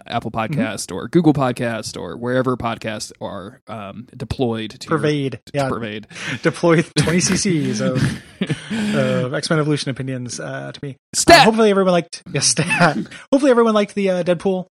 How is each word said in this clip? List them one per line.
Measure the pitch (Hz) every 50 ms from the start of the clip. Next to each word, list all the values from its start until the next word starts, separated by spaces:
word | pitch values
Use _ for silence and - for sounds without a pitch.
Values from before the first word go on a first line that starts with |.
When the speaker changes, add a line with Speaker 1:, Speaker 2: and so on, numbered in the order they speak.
| -
Speaker 1:
Apple | - - 117 - 117
Speaker 2:
Mm-hmm. | - 113 110 110 160 143
Speaker 1:
Podcast | - 110 101 110 - - 90
or | 87 80 117
Google | - 170 170 156 139
Podcast | 147 135 127 123 - 127 117 113 107 107 - - -
or | 95 90 80
wherever | - 117 123 123 131 127 131 -
podcasts | 117 120 117 113 107 - 110 107 107 - - - -
are, | 123 95 90 101 90 101 123 - _
um, | - 110 113 101 95 98 101 - - -
deployed | 127 - - - - 135 120 113 110 110 107 - -
to | - -
your | 165 151
Speaker 2:
Pervade. | 147 151 151 147 139 135 123 - _
Speaker 1:
to | - -
Speaker 2:
Yeah. | 143 139 131
Speaker 1:
pervade. | 110 95 120 107 104 110 104 - - - -
Speaker 2:
<laughs> | - 143 117 -
Deploy | 165 143 - - 170 165 156 165 - - -
twenty | 147 156 160 180
C | 165 - 185
Cs | 175 - 202 175 156 139 131 127 -
of, | 131 127 - - - 143 - - - - - -
Speaker 1:
<laughs> | 190 - 151 - - - 202 226 208 208 208
Speaker 2:
of | 143 135 127 127 127 127 127 143
X-Men | 156 143 - 170 156
Evolution | 147 151 151 139 - 143
opinions, | 127 - 131 131 131 127 123 120 - -
uh, | 156 147 135 135 139 139 -
to | - -
me. | 143 131 _ _ _ -
Speaker 1:
Stat! | - - - 339 320
Speaker 2:
Um, | 262
hopefully | 214 226 220 226 208
everyone | 196 196 190 185 180
liked, | 175 165 - - - - -
yeah, | - 139
stat. | 143 - - - 160 175 - - 175 165 143 220 - - -
<laughs> | - - - -
Hopefully | 277 277 285
everyone | 247 233 233 226 214
liked | 214 208 202 -
the, | 208 196 190
uh, | 185 180 175
Deadpool | 175 180 160 - 196 190 185 180 _ _